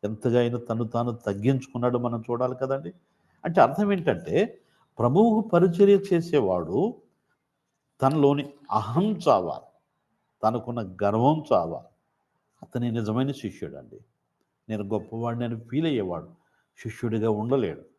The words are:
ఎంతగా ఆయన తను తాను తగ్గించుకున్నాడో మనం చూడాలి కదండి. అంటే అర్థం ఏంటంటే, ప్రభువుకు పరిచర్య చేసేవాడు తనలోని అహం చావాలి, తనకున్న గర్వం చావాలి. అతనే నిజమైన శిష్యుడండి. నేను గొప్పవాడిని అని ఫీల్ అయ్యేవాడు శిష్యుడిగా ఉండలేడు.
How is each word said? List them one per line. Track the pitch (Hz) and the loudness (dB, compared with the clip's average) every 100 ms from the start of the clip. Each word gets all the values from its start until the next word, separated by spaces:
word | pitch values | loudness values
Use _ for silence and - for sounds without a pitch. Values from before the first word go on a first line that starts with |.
ఎంతగా | 104 107 131 120 | -6 -4 0 2
ఆయన | 120 120 | 2 -2
తను | 120 113 | -4 -4
తాను | 117 120 120 | -2 -2 -4
తగ్గించుకున్నాడో | 113 - 98 110 135 131 - 123 120 | -4 -4 -2 0 0 -2 -2 0 0
మనం | 120 117 113 | -2 -4 -4
చూడాలి | 120 127 127 | -2 -2 -2
కదండి. | 131 135 165 - _ _ _ _ - | -4 -4 -6 -16 _ _ _ _ -4
అంటే | 170 | 4
అర్థం | - 151 202 | 4 4 0
ఏంటంటే, | 196 165 90 - 110 220 - _ _ _ - | 0 0 -2 0 0 0 -4 _ _ _ -2
ప్రభువుకు | 117 151 233 220 208 | 2 4 4 4 2
పరిచర్య | 170 180 170 202 | 4 4 6 6
చేసేవాడు | 196 196 170 170 151 104 90 80 98 202 - _ _ _ _ _ _ _ _ _ _ | 6 4 -2 0 0 2 0 -2 -2 -2 -4 _ _ _ _ _ _ _ _ _ _
తనలోని | 131 156 143 143 139 - _ | 0 4 4 4 -2 -12 _
అహం | 107 110 120 208 | -4 -2 -2 -2
చావాలి, | 190 165 110 90 64 - _ _ _ _ _ _ _ | -2 2 2 2 -8 -14 _ _ _ _ _ _ _
తనకున్న | 107 117 110 120 98 90 | -2 -2 -6 -8 -8 -2
గర్వం | 101 110 127 160 151 | 0 2 2 2 2
చావాలి. | 107 82 80 - _ _ _ _ _ _ _ | 0 0 -8 -14 _ _ _ _ _ _ _
అతనే | - 123 120 | -10 -6 -4
నిజమైన | 113 107 110 135 | -2 -2 -2 -2
శిష్యుడండి. | 135 107 - 82 69 65 - _ _ _ _ _ _ _ | -4 -10 -10 -14 -14 -20 -20 _ _ _ _ _ _ _
నేను | 110 | -8
గొప్పవాడిని | 98 107 110 113 117 117 120 | -4 -6 -6 -8 -6 -4 -6
అని | 113 | -8
ఫీల్ | 113 131 165 | -6 -4 -2
అయ్యేవాడు | 131 95 85 - - _ _ _ _ | -2 -2 -6 -10 -20 _ _ _ _
శిష్యుడిగా | 117 - 117 110 113 | -14 -6 -4 -2 0
ఉండలేడు. | 107 110 135 101 73 - | 0 0 0 0 -6 -14